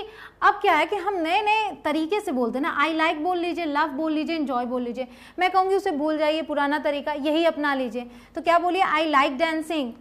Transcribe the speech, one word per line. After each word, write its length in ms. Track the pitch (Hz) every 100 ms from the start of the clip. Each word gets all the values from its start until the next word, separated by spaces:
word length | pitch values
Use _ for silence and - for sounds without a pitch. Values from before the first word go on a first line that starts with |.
| 427 - - -
अब 120 | 370
क्या 200 | 381 403
है 120 | 311 320
कि 100 | 403
हम 180 | 370
नए-नए 640 | 381 320 392 415 427 415 285
तरीके 360 | 311 311 320 415
से 120 | 403
बोलते 260 | 254 226 254
हैं 40 |
ना। 220 | 302 -
"I 40 | 311
like" 320 | 320 320 302
बोल 160 | 359 359
लीजिए, 280 | 349 311 330
"love" 220 | 285 320
बोल 240 | 269 320
लीजिए, 260 | 311 285 330
"enjoy" 260 | 277 247
बोल 180 | 240 254
लीजिए। 260 | 240 240 247 - - -
मैं 120 | 359
कहूँगी 240 | 381 381
उसे 160 | 392 392
भूल 280 | 285 302 311
जाइए, 240 | 302 320
पुराना 360 | 302 294 285 302
तरीका 340 | 302 285 302
यही 320 | 294 294 311
अपना 300 | 330 311 294
लीजिए। 360 | 269 247 240 240 - -
तो 80 | 330
क्या 160 | 339 339
बोलिए, 240 | 349 359
"I 240 | 370 311 320
like 260 | 277 294 262
dancing", 540 | 330 320 311 320 240 -